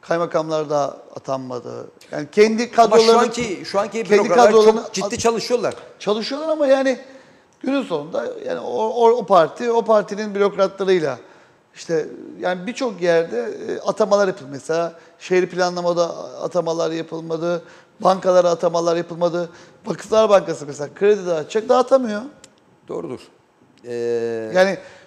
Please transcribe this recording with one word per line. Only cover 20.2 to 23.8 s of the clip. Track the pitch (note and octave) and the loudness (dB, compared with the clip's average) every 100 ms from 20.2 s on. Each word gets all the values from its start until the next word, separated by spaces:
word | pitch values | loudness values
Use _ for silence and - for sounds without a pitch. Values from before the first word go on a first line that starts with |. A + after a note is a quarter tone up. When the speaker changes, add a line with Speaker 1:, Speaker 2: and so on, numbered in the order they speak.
| A3 | 6
Speaker 1:
Bankası | G3 E3 D#3 D3 | 4 4 -6 -8
mesela | C3+ C#3+ - | -10 -10 0
kredi | G3+ G#3 F3+ | 2 2 0
dağıtacak, | D#3+ D3 A3 A#3 | -4 -2 -4 0
dağıtamıyor. | B3+ B3 C4+ A#3+ G#3 C4 - - _ _ _ _ | 2 4 2 0 -6 -8 -18 -20 _ _ _ _
Speaker 2:
Doğrudur. | - E3 B2 - _ _ _ _ _ | -10 -10 -12 -16 _ _ _ _ _